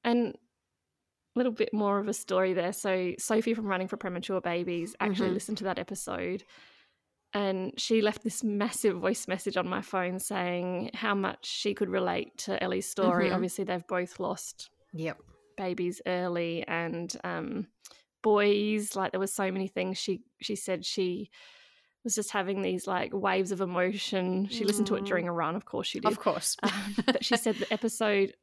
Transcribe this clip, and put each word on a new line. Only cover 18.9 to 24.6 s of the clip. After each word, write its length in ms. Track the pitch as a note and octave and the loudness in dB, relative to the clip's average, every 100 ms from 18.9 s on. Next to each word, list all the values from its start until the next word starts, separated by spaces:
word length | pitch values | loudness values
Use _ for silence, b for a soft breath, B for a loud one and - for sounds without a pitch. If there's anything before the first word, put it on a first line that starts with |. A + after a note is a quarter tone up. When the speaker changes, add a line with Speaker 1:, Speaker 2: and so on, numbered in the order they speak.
| F#3+ | -2
Speaker 1:
like, 160 | F#3+ | -2
there 80 | F#3 | 0
were 80 | G3 | -2
so 240 | - F#3+ | 0 0
many 160 | F#3+ F#3+ | 0 -2
things 300 | - F#3 F#3+ | -2 -2 -2
she, 240 | - F#3 - _ | -2 -4 -6 _
she 140 | - G3+ | -6 -4
said 300 | - F#3 F#3 | -2 -4 -2
she 440 | - F#3 F3+ G#3 B B B B B B B | 0 0 0 -6 B B B B B B B
was 120 | A#3+ A3 | -4 -2
just 160 | G3+ | 0
having 300 | G#3 F#3 G3 | 0 0 0
these, 260 | F#3+ F3+ G3 | 0 0 0
like, 260 | F#3 G3+ | -2 0
waves 380 | G3 G3 F#3+ F#3 | 0 2 2 2
of 100 | F#3 | 0
emotion. 840 | F#3+ F3+ F#3 G3 - G3 F#3 F#3 G3 | 0 2 2 0 0 0 2 2 0
She 140 | A#3 | 0